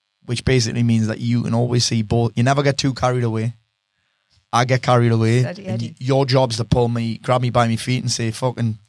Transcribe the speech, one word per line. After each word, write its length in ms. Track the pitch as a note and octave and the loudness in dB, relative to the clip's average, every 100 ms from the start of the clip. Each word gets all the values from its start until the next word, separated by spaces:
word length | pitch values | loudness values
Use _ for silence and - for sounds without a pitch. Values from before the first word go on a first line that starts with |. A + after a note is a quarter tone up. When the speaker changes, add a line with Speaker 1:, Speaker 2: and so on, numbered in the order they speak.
| _ _ - | _ _ -8
Speaker 1:
which 200 | A#2 - | -4 2
basically 380 | C3 A#2+ B2+ | 2 2 0
means 240 | A#2 A2+ A2 | 2 2 2
that 120 | - | -2
you 240 | A#2 A#2+ | -2 0
can 100 | - | 0
always 300 | A#2 B2 B2 - | 0 0 0 0
see 160 | A#2 | -2
both. 300 | G#2+ A#2 A#2 - | 0 0 0 2
You 80 | |
never 200 | B2 C#3 | 2 2
get 140 | C#3+ C3+ | 0 0
too 160 | C#3 | -2
carried 320 | A#2+ B2+ B2 A#2 | 0 -2 0 -2
away. 280 | A2 A2+ - _ _ _ _ _ _ _ _ _ | -2 -4 -8 _ _ _ _ _ _ _ _ _
I 100 | A#2 | 0
get 180 | B2+ B2+ | 2 0
carried 300 | - B2 A#2+ | 2 4 4
away. 300 | A2+ A2+ A#2+ | 2 2 2
Speaker 2:
Steady 240 | B2+ F3+ - | 0 -4 -8
Speaker 1:
And 80 | |
Speaker 2:
Eddie. 140 | A#2 A2+ | -6 -6
Speaker 1:
y-, 80 | - | -6
your 260 | B2+ C3+ C#3 | -2 0 2
job's 300 | C3 C3 A2 | 2 0 -2
to 60 | |
pull 240 | A2 B2 A#2 | -4 -2 0
me, 300 | A#2+ A2+ G#2+ | -2 -4 -4
grab 240 | - B2+ | -2 -2
me 80 | B2 | 0
by 180 | A#2+ A#2 | 2 2
my 80 | A2+ | 0
feet 260 | - B2+ | -2 -2
and 80 | B2+ | -2
say, 200 | - A2+ | -4 -4
"Fucking 460 | G#2+ B2+ A#2 A#2 A2 | -4 -4 -2 -4 -4